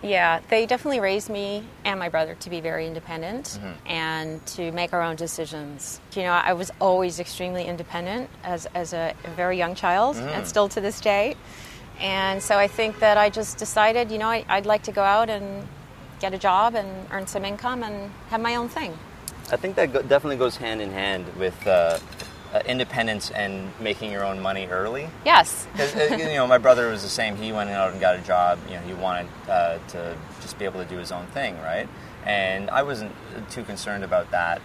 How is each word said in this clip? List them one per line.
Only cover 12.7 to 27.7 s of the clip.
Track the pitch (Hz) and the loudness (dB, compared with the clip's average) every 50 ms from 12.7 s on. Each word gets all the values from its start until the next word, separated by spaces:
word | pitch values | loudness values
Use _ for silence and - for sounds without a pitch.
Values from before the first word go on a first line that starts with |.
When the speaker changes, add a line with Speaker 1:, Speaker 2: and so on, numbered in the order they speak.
| - - 220 220 214 - | 4 0 0 0 2 4
Speaker 1:
that | 220 214 208 | 6 8 8
I | 208 208 208 | 8 6 6
just | 202 220 214 - - | 4 0 -4 -4 -6
decided, | - 214 - - 220 214 220 226 240 240 214 | -8 -8 -2 4 6 6 6 6 4 0 0
you | 220 | -2
know, | 214 214 | -2 0
I, | 220 233 226 - - | 0 0 0 2 2
I'd | 180 202 202 | 2 2 4
like | 208 214 214 - | 2 2 2 2
to | - | -2
go | 202 208 | 0 2
out | 196 196 202 214 233 220 | 4 6 6 6 4 2
and | 214 202 202 196 196 196 202 - - - - - - - - - - - | 0 -4 -4 -6 -8 -10 -10 -12 -14 -16 -18 -20 -18 -18 -18 -18 -10 -6
get | - 190 190 | -4 -4 -4
a | |
job | 185 - 196 180 185 214 240 233 | 2 2 4 6 6 6 4 2
and | 226 196 196 190 190 185 - | 0 -4 -4 -8 -10 -10 -8
earn | - 196 190 | -6 -6 -6
some | - - 202 196 | -4 -4 -4 -4
income | 196 202 208 - 247 254 247 233 | -4 -6 -4 -4 -4 -4 -4 -6
and | 214 208 202 196 202 202 - - - | -6 -6 -8 -10 -10 -12 -16 -8 -4
have | 220 220 | -2 0
my | 226 233 240 | 0 0 0
own | 240 240 | 0 -2
thing. | 240 - 320 302 190 160 160 - - - - - - - - - - | -4 -4 -6 -6 -6 -8 -10 -14 -16 -16 -12 -12 -12 -12 -12 -4 -2
Speaker 2:
I | - | -2
think | - - 190 190 | -2 -2 -2 2
that | - 180 143 123 | 2 2 4 2
go-, | 139 | 0
definitely | - 123 139 143 151 151 139 | 4 4 4 4 4 0 0
goes | 120 127 123 - | 2 2 0 0
hand | - 127 113 110 110 | -2 -6 -4 -4 -4
in | 104 98 | -4 -4
hand | 95 98 98 98 95 92 90 82 78 | -4 -2 -2 0 -2 -2 -4 -8 -4
with, | 87 95 92 90 - - | -2 -2 -2 -2 -2 2
uh, | 101 92 87 85 82 85 80 - - - - - - - - - - - | 6 6 6 6 6 4 0 -4 -10 -14 -14 -12 -14 -14 -16 -16 -4 -2
uh, | 107 - | -2 0
independence | 120 127 127 127 - - 127 113 113 107 101 - - | 0 0 -2 -2 -2 0 0 0 0 0 -2 -6 -6
and | - 107 104 98 98 95 92 95 90 - | -2 -2 -2 -2 -2 -6 -8 -10 -10 -6
making | 113 107 101 - 110 107 | -4 -4 -2 -2 -4 -6
your | 101 101 98 | -4 -2 -2
own | 98 95 95 | -2 -2 -2
money | 95 95 95 95 95 | -2 -2 -2 -2 -4
early. | 90 90 92 98 107 120 139 151 165 - - - | -2 -2 -2 -2 -2 -4 -6 -8 -8 -12 -4 4
Speaker 1:
Yes. | 294 339 202 165 - - - - - - | 10 10 10 10 8 0 -8 -8 -8 -2
Speaker 2:
'Cause, | - 143 143 143 | -2 -2 0 2
uh, | 147 151 151 156 | 2 2 2 2
you | 160 160 156 151 | 0 -2 -2 2
know, | 139 127 | 2 6
my | 123 127 | 8 8
brother | 123 110 131 127 120 120 117 | 8 10 8 8 8 6 0
was | 110 104 98 | -2 -2 -4
the | 95 | -6
same. | - - 113 107 101 | -2 -2 -2 -2 -2
He | 101 110 110 | -4 -6 -4
went | 110 107 101 | -2 -2 -2
out | 101 | -2